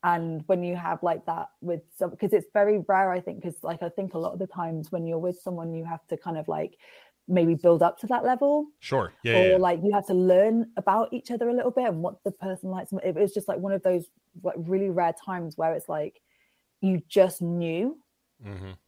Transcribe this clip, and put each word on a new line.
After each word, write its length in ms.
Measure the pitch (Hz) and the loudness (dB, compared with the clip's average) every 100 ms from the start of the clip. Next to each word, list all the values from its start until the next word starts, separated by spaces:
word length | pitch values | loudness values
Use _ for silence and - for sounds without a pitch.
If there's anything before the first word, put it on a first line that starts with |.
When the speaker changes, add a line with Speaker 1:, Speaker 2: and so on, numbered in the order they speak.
Speaker 1:
And 400 | 175 170 165 160 156 | 2 0 -2 -6 0
when 160 | 185 | 0
you 140 | 175 175 | 0 -6
have, 260 | 170 170 | -6 -2
like, 240 | 175 165 - | -2 -2 -4
that 220 | 165 - _ | -6 -6 _
with 200 | 170 170 - - | -6 -6 -8 -6
some, 180 | 180 - | -6 -2
'cause 160 | 202 | 0
it's 140 | 208 - | 0 0
very 260 | 208 208 208 165 | 2 4 2 2
rare, 240 | 190 190 | 2 2
I 100 | 180 | 0
think, 220 | 180 202 | -6 -10
'cause, 140 | 180 160 | -10 -8
like, 200 | 165 165 | -8 -6
I 60 | 170 | -8
think 260 | 175 190 | -6 -6
a 40 | 175 | -4
lot 140 | 165 | -6
of 60 | 180 | -6
the 80 | 185 | -8
times 460 | 180 170 160 156 | -6 -6 -6 -6
when 140 | 180 165 | -6 -4
you're 120 | 165 | -4
with 220 | 180 180 | -4 -6
someone, 340 | - 180 165 | -8 -8 -8
you 100 | 165 | -8
have 220 | 165 165 _ | -8 -10 _
to 80 | 156 | -8
kind 220 | - 160 | -6 -6
of, 80 | 151 | -4
like, 300 | 78 78 _ - - _ _ - | -4 -4 _ -20 -20 _ _ 0
maybe 280 | 185 165 | 4 4
build 280 | 165 175 170 | 4 6 6
up 160 | 170 175 | 4 2
to 80 | 214 | -4
that 180 | 240 | 0
level. 420 | 233 247 285 294 302 _ | 0 2 2 2 0 _
Speaker 2:
Sure. 340 | - 135 95 - | -2 -2 -2 -4
Yeah, 80 | 120 | 2
Speaker 1:
Or, 100 | 113 | 6
Speaker 2:
yeah, 80 | 185 | 6
yeah. 60 | 185 | 6
Speaker 1:
like, 240 | 180 175 | 4 2
you 100 | 190 | 2
have 140 | 202 196 | 0 0
to 80 | |
learn 560 | 185 185 185 214 226 226 - | 2 6 6 6 4 -2 -4
about 360 | - 202 226 | 0 2 0
each 180 | 247 - | -4 -8
other 180 | 240 240 | -4 0
a 40 | |
little 200 | 247 247 | 0 0
bit 120 | 247 247 | 0 -2
and 120 | 165 | -2
what 200 | 175 202 | -4 -6
the 60 | 202 | -10
person 400 | 190 190 185 185 | -8 -10 -8 -8
likes. 220 | 185 - 190 | -10 -8 -6
It 100 | 185 160 | -4 0
was 180 | 196 | 0
just, 140 | 208 196 | 0 -4
like, 100 | 185 | -6
one 140 | 190 | -2
of 100 | 196 | -2
those, 240 | 185 180 170 _ _ 175 | 0 0 -2 _ _ -8
like, 120 | 180 - | -8 -6
really 320 | 165 190 196 | -2 -2 0
rare 240 | 170 170 | 0 0
times 460 | 165 - 180 165 156 | -2 -8 -8 -8 -4
where 160 | 160 | -2
it's 140 | 165 - | -2 -6
like, 340 | 151 151 _ _ _ _ _ _ _ | -6 -6 _ _ _ _ _ _ _
you 220 | 190 180 - | 0 0 0
just 340 | - 185 175 | 4 4 4
knew. 560 | 170 175 170 165 233 311 _ _ _ _ | -4 -4 -2 -2 -4 -6 _ _ _ _
Speaker 2:
Mm-hmm. 280 | 104 98 95 92 | -14 -12 -14 -16